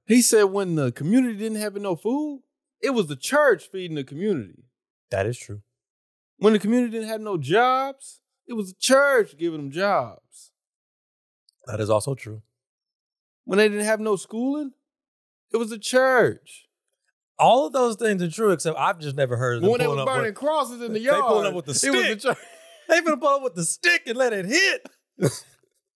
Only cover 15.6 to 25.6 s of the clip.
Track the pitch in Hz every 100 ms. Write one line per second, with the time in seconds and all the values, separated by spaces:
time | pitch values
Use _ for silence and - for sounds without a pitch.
15.6 | 220 226 - 254 262 240 143 - - -
16.6 | _ _ _ _ _ _ _ - 160 247
17.6 | 302 262 240 214 220 190 175 202 214 165
18.6 | 165 151 170 175 147 139 127 120 127 120
19.6 | 196 240 247 139 262 254 226 202 285 311
20.6 | 240 240 233 220 254 285 247 214 196 180
21.6 | 147 127 269 269 320 214 254 - - -
22.6 | - - - 330 330 277 294 277 254 175
23.6 | 165 - 349 339 262 233 247 202 180 320
24.6 | 381 302 - _ _ - - - - _